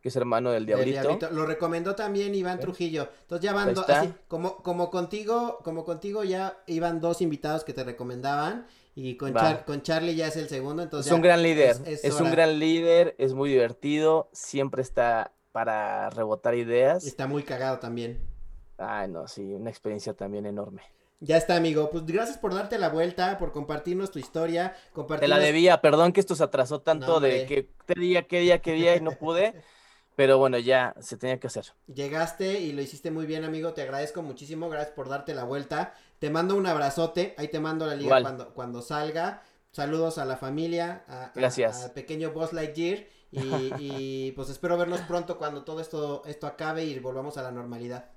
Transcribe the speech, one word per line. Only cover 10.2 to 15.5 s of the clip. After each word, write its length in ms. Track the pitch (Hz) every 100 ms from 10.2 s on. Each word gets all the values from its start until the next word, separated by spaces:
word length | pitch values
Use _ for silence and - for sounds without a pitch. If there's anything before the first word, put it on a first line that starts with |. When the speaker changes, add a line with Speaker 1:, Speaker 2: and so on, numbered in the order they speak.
| 156
Speaker 2:
es 100 | 160
el 120 | 151
segundo, 340 | 139 135 156
entonces 240 | 170 147 139
Speaker 1:
Es 60 |
un 80 | 170
Speaker 2:
ya 60 | 170
Speaker 1:
gran 140 | 170
líder, 280 | 165 156 135
Speaker 2:
es, 100 | 120 156
es 180 | 151
Speaker 1:
es 100 | 143 147
un 60 | 165
Speaker 2:
hora. 40 |
Speaker 1:
gran 260 | 165 160 151
líder, 560 | 160 165 170 170 175 -
es 160 | 135
muy 160 | 131 139
divertido, 760 | 131 117 120 143 147 156 160 -
siempre 500 | - - 139 135 131
está 500 | 127 - 120 113 - _ _